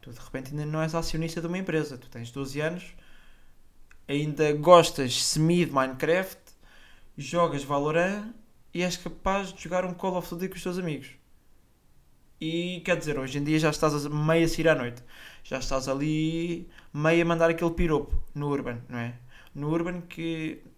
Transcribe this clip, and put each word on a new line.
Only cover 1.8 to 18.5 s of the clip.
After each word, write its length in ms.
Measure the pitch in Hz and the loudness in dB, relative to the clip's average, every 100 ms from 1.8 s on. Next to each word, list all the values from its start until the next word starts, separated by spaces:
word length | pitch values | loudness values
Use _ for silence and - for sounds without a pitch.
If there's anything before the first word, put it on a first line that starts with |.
| 147 127 | -2 -8
Tu 120 | - | -14
tens 220 | 117 120 | -12 -10
doze 280 | 139 135 139 | -8 -6 -4
anos, 360 | 156 180 - - - - - - - - - - - - - | -4 -4 -12 -20 -20 -20 -20 -20 -20 -20 -20 -20 -20 -20 -4
ainda 460 | 143 151 147 151 | -2 -2 0 2
gostas 720 | 151 156 175 165 - 131 120 | 2 10 10 10 2 -2 0
semi 420 | - 151 160 175 151 | 0 2 4 4 2
de 60 | |
Minecraft, 720 | 135 131 131 147 175 190 - - - - - - - - - | 0 -2 -2 2 2 0 -10 -20 -20 -20 -20 -20 -20 -20 -14
jogas 460 | 143 175 170 139 | -4 2 2 0
Valorant 720 | 135 143 147 160 185 208 214 - - - - | -2 0 2 2 2 -2 -8 -14 -20 -20 -10
e 100 | 170 | -2
és 140 | 180 175 | -2 -2
capaz 560 | 175 - 190 190 190 | -8 -4 -2 0 -2
de 100 | 175 | -10
jogar 220 | 156 180 180 | -4 -2 -2
um 80 | |
Call 240 | 175 196 180 | -2 -2 -2
of 120 | 170 | -4
Duty 200 | 170 185 | -6 -6
com 60 | 185 | -6
os 80 | |
teus 140 | 185 180 | -6 -4
amigos. 320 | 175 139 - - _ - _ - _ _ _ - _ _ _ - | -4 -6 -8 -20 _ -20 _ -20 _ _ _ -20 _ _ _ -8
E, 420 | 156 165 175 180 | -4 -2 -4 -4
quer 140 | 180 170 | -2 -2
dizer, 200 | 147 143 | 0 -4
hoje 200 | 131 139 | -4 -2
em 60 | |
dia 140 | 143 156 | 2 2
já 120 | 156 | 2
estás 360 | 151 156 147 143 | 2 2 0 -2
a 40 | |
meio 360 | 151 151 165 165 | 0 2 4 4
a 20 | |
sair 180 | - 160 | 4 4
à 80 | 147 | 4
noite. 260 | 120 120 - - - - | 0 -10 -18 -20 -20 -20
Já 140 | - 135 | -8 -6
estás 300 | 123 135 131 | -2 -2 0
ali 800 | 135 151 156 160 165 170 170 - - - | -2 0 0 0 0 -4 -6 -10 -18 -12
meio 280 | 147 156 170 | 0 4 4
a 40 | 170 | 4
mandar 240 | 165 165 | 4 2
aquele 220 | 165 170 | 4 0
piropo 500 | 170 175 147 143 - - | 2 2 2 2 0 0
no 160 | 147 | -4
Urban, 300 | 147 | -2